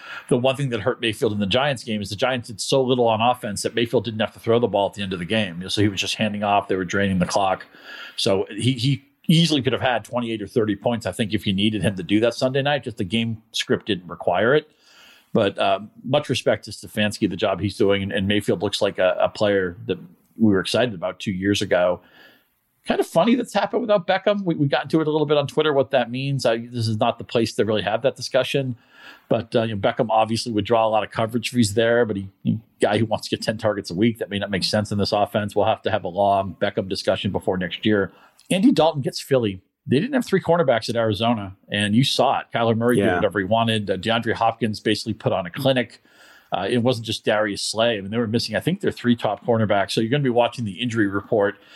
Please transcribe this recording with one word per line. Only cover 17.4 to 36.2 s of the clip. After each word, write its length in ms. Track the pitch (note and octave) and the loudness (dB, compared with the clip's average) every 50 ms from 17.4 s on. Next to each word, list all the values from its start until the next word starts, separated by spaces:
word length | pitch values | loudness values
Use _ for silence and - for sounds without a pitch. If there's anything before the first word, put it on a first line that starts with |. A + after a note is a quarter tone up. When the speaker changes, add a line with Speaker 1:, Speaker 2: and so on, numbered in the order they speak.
| G#2+ G2+ F#2+ F2 | 0 0 0 0
Speaker 1:
he's 160 | G2 G2+ F#2+ | -2 -4 0
doing, 260 | - A2 G2 G2+ G2 G2 | 2 2 2 2 2 0
and, 80 | G2 | -2
and 160 | - G#2 F#2+ G2 | -2 -2 0 0
Mayfield 340 | G#2 G#2 - - A2 F2+ | 0 0 0 0 -2 0
looks 180 | G#2 G2+ - - | -2 -4 -2 -2
like 180 | G#2+ G2 F2+ - | -2 -2 0 2
a, 180 | F#2+ F#2 F2+ - | 2 2 2 2
a 80 | - F#2 | 0 0
player 480 | - - G#2+ G#2 G2+ G2 F#2 F2 F2 G#2+ - | 0 0 0 2 2 2 0 -2 -6 -8 -6
that 120 | - F#2 - - - - _ _ _ _ - | -6 -6 -6 -8 -14 -20 _ _ _ _ 2
we 140 | A2 G#2+ | 4 4
were 80 | G2 F#2+ | 4 4
excited 340 | F2 - - A2 A#2+ B2 G2+ | 2 2 0 2 2 0 -2
about 240 | E2+ F2 F#2 F2+ - | -4 -6 -8 -8 -6
two 140 | - A2+ | -6 -6
years 280 | F#2+ F2+ F#2+ G2+ G2+ - | -4 0 0 0 2 0
ago. 400 | G#2 F#2+ G2 F2+ F2+ F2+ F2+ - - _ _ - - - _ _ _ _ _ _ _ _ _ _ _ | 2 2 2 2 4 2 0 -2 -6 _ _ -20 -20 -20 _ _ _ _ _ _ _ _ _ _ _
Kind 140 | - A#3+ F#4 | -2 -2 -2
of 60 | - | -2
funny 280 | - - E3 F3 A#3 A#3 | 0 2 2 4 4 2
that's 200 | B3 B3 - - | 2 0 -2 -2
happened 260 | G3+ G3 G3 - - | -2 -2 0 -2 -4
without 260 | B3 G#3+ G#3 G#3 - | 0 2 2 2 2
Beckham. 380 | - F#3 F#3+ - G#3+ G#3 G#3 G3 | 0 0 2 2 0 0 2 0
We, 100 | F3 D#3+ | -2 0
we 120 | D3+ D3 C#3 | 0 0 2
got 140 | D#3 D3 D3 | 2 0 0
into 160 | C#3+ - D#3+ | 0 0 0
it 80 | D#3 D3+ | 2 2
a 20 | |
little 160 | D3+ D#3 D3+ | 0 0 2
bit 120 | C#3+ D3+ D3 | 2 2 2
on 80 | C#3+ | 2
Twitter, 260 | C3+ - D#3 D#3 D#3 | 2 0 0 2 4
what 180 | C#3+ C#3 C3 - | 2 2 2 2
that 180 | - C3+ A#2+ A2+ | 2 2 2 0
means. 340 | A#2+ C3 C3+ C#3 C#3 C3 A#2 | -2 -4 -4 -2 -2 0 0
I, 140 | B2 A2+ A#2 | 0 0 0
this 280 | A#2 A#2+ B2 A#2+ A2+ | -2 -6 -4 -2 -2
is 120 | A2+ A2 G#2 | -2 0 0
not 180 | B2 A#2 - - | 0 0 0 -2
the 60 | - | -6
place 300 | - - A#2+ A#2 A2 - | -2 0 0 0 0 0
to 100 | - A2 | 0 0
really 160 | G#2 A2 G#2 | 2 0 0
have 200 | F2+ G2+ G#2+ A#2+ | 0 0 -2 0
that 120 | B2+ C3 - | 0 -2 -2
discussion. 640 | - B2 - - B2+ C3+ - - C#3+ C3+ B2+ A#2+ - _ _ _ - - - - - _ - | -2 -6 -2 0 0 0 0 -2 -2 -2 -4 -6 -10 _ _ _ -20 -20 -20 -20 -20 _ -2
But, 260 | C3+ A2+ G2 - - | -2 -2 -2 -2 0
uh, 60 | A#2+ | 0
you 120 | A2+ A2+ A2 | 0 0 -2
know, 60 | G2+ | -2
Beckham 280 | G#2 B2+ - - C3 G#2+ | -2 -2 0 0 0 2
obviously 420 | A2 A2 A2 G#2+ A2+ A2 - B2 | 2 2 2 2 0 -4 -4 -2
would 140 | A2 G#2 G2+ | -2 -2 0
draw 200 | G2 A#2 A2+ A2 | 2 2 4 4
a 40 | A2 | 4
lot 120 | A2 G#2+ | 2 0
of 80 | G2+ - | 0 -2
coverage 380 | - - A2+ A2 A#2+ B2 G#2+ - | -2 -4 -2 -2 -2 -4 -4 -2
if 80 | B2+ | 0
he's 160 | B2 A#2 G2+ G2+ | 0 0 2 2
there, 300 | A#2 A2+ A#2 A#2 A#2+ A#2+ | 2 2 4 4 4 2
but 120 | G#2+ G2+ | 2 -2
he, 120 | G2 F#2+ F#2+ - _ | -6 -8 -10 -14 _
he, 180 | - - A2 A2 - _ _ _ | -4 -2 -2 -2 -6 _ _ _
guy 180 | - G#2 G#2 G#2+ | 0 0 2 2
who 80 | A2+ | 2
wants 200 | G#2+ G#2+ F#2+ - - | 0 -2 -4 -4 -6
to 60 | - | -6
get 80 | - | -4
ten 140 | - - A2 | -4 -4 -4
targets 340 | G#2+ - G#2+ G#2 G2+ F#2 - | -2 -2 -2 -2 -2 -4 -6
a 40 | F2 | -2
week, 240 | F2 A2 A#2+ A2+ - | 2 2 2 2 -2
that 100 | - - | -6 -6
may 100 | G2+ G2+ | -4 -4
not 120 | G2 G2 | -4 -2
make 140 | G2+ F#2 F2 | -2 -2 -2
sense 280 | - - G#2+ G2+ - | 0 0 0 0 0
in 60 | G#2+ G2+ | -2 -2
this 140 | G2 - | 0 0
offense. 440 | - G#2 G2+ - - A2+ G#2 G2+ - | 2 2 0 0 0 -2 -2 0 0
We'll 80 | G2+ G2 | 2 2
have 160 | - G#2 - | 2 0 0
to 80 | - G#2 | -2 -2
have 140 | G#2+ G2+ F2+ | -2 -2 -2
a 40 | F#2 | -4
long 480 | E2+ G2 | 0 2